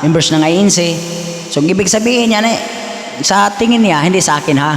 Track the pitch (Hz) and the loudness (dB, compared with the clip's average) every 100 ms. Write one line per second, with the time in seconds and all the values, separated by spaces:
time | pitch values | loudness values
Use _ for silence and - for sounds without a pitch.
0 | 147 165 151 156 156 170 202 180 170 165 | 2 0 0 0 2 2 2 2 -2 -4
1 | - - - - - - 151 190 196 220 | -6 -8 -8 -10 -8 -2 0 0 0 0
2 | 226 247 233 214 226 226 - - - - | 0 0 2 2 0 -2 -6 -10 -10 -12
3 | - - - 196 208 208 233 233 220 156 | -12 -6 0 2 0 0 0 4 4 2
4 | 185 185 170 147 143 139 147 | 2 2 2 0 0 0 2